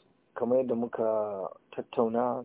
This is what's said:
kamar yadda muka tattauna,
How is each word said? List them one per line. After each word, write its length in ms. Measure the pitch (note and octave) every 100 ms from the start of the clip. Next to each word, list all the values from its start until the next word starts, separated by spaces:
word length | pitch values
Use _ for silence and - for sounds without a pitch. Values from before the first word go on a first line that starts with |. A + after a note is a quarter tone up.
| _ _ _ -
kamar 220 | A#2 B2+
yadda 180 | B2+ A#2
muka 760 | A#2+ - A2+ A2 G#2+ G2 F#2 - -
tattauna, 720 | - - - A2+ A#2 B2 B2